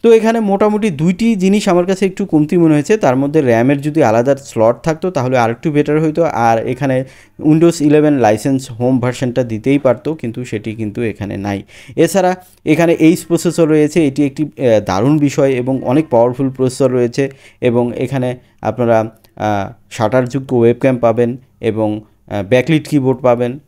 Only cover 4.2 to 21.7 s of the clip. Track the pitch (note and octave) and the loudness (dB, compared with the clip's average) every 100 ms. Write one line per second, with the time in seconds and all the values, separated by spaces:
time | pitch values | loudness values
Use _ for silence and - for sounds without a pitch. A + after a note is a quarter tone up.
4.2 | B2 C3+ - A#2 A2 B2 E3 D#3 F#3 F3+ | 2 -2 -4 0 2 2 -4 -4 -4 -4
5.2 | B2+ B2+ A2+ A#2 E3+ D3 D3 D3+ D#3+ D#3 | -2 0 0 -2 -2 -2 0 0 -2 -2
6.2 | E3 - A#2 A2+ A2+ B2+ C#3 C3 C3+ - | -2 0 0 0 -2 -4 -2 -2 -4 -14
7.2 | - - D3+ D#3 E3+ E3 D3 D3+ D3+ C#3+ | -20 -4 2 4 4 2 2 4 4 2
8.2 | A2 G#2+ C#3+ C3+ C3+ A2+ B2 C3 A#2+ B2 | 2 2 0 -2 -4 -4 0 0 -2 -4
9.2 | B2+ A#2+ A#2+ A2 A#2+ C#3 C3+ A2+ C#3 D#3+ | -4 -4 -4 -4 0 0 2 -2 -4 -8
10.2 | A#2 A2+ B2 G#2+ G#2 G#2+ G#2+ G#2 A#2 G2 | -8 -10 -8 -8 -8 -8 -8 -4 -6 -6
11.2 | G2+ G2+ G2+ G2+ G2+ - - C3 E3 F#3+ | -10 -8 -6 -6 -8 -20 -12 -2 0 2
12.2 | F3+ F#3 - _ - D3+ E3+ E3 D#3+ F3+ | 0 -4 -12 _ -2 2 2 4 4 2
13.2 | - E3+ F3 E3 D#3+ D#3 D3 E3+ D3 C3+ | 0 -2 0 0 2 2 2 2 0 0
14.2 | C#3+ C3+ D3 - C3 G#2+ G2+ F#2 B2 D#3 | -4 -2 -8 -2 2 2 0 0 2 2
15.2 | C#3+ C#3+ C#3 B2+ B2 C3+ A#2 C#3 D#3 A#2 | 0 0 0 0 -2 -4 0 0 2 2
16.2 | A#2+ B2+ C3+ C3 C3 C3 C3+ B2+ A#2+ A#2+ | 2 0 -6 -2 -4 0 0 2 -2 -2
17.2 | C#3 - - _ B2 A#2+ A#2+ A#2+ C3 C#3 | -6 -6 -20 _ 0 0 -2 -4 -4 -2
18.2 | B2 B2+ _ _ G#2+ A#2 A#2 A2+ A2 _ | -4 -6 _ _ -6 -2 2 2 0 _
19.2 | _ - G#2+ G#2 G2 - _ - A2 B2+ | _ -6 -4 -4 -6 -12 _ -4 0 0
20.2 | B2+ C#3 C3+ B2+ A#2 A#2+ C3+ B2 A#2 A2+ | -2 -6 -2 2 2 2 0 2 0 0
21.2 | A#2+ C3 _ _ A2+ | -2 -4 _ _ -6